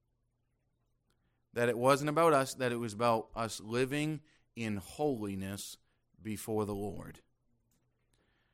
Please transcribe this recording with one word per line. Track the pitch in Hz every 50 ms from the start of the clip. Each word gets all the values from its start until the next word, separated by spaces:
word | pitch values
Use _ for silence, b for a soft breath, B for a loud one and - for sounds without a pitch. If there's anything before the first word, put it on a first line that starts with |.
| _ _ _ _ _ _ _ _ _ _ _ _ _ _ _ _ _ _ _ _ _ _ _ _ _ _ _ _ _ _ -
That | 117 120 120
it | 117
wasn't | 117 120 131 143 131 143 151
about | 147 160 170 165 151
us, | 135 135 127 -
that | 127 131 123
it | 120
was | 117 120 113 104
about | 101 117 120 113 113 - - -
us | 107 113 110 - -
living | 95 107 113 123 135 127 139 147 151 156 156 147 - _ _ _ _ _ _
in | 117 117 110 104
holiness | 101 90 - - - 151 151 135 110 104 101 98 95 95 95 101 98 - - - - _ _ _ _ _ _ _ - 87
before | 107 107 - - - 110 107 107
the | 98 104
Lord. | 101 101 101 87 87 82 - - - - _ _ _ _ _ _ _ _ _ _ _ _ _ _ _ _ _ _ _ _ _ _ _ _ _